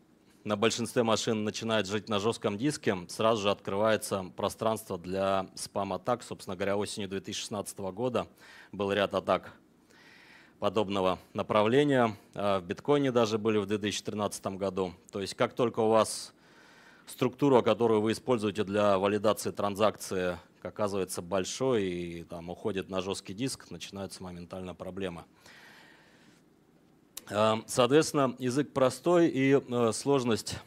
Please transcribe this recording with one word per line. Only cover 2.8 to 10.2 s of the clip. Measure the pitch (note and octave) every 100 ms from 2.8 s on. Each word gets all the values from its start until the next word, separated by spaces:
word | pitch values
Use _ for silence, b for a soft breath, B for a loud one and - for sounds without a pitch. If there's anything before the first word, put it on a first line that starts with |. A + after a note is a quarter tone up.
| A2+ F#2+ F2
сразу | - A2 A2+
же | G2+
открывается | G2 - G2 A2 G#2+ - G2 F#2 -
пространство | G2+ - A2 A2 - F#2
для | F2+ F#2+ G2 F#2+ F#2 -
спам-атак. | - G#2 G2 F#2 - A#2+
Собственно | - G2+ -
говоря, | F#2 G2 G2+
осенью | G2 - G2
две | G2
тысячи | G2 F#2+
шестнадцатого | - G#2 F#2+ - F#2+
года | F#2 B2+ A2 F2 B B B B
был | F#2+ G2
ряд | G2+ F#2+
атак | F#2+ G#2 F2+ - - _ _ B B B B